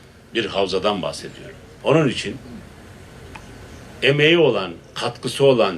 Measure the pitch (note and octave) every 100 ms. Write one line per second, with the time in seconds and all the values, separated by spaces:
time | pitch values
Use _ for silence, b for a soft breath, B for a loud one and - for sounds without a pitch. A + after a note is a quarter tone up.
0 | B B - A2 G2 F#2+ F#2+ F#2 G#2 G2
1 | D2 - C#2+ - - - - - A2 D3+
2 | C#3 - G2 - - - - - - -
3 | - - - - - - - - - -
4 | C3+ C#3+ D3+ E3+ C#3+ G2+ F2+ E2 - -
5 | A#2+ - C3 - C#3 B2 G2+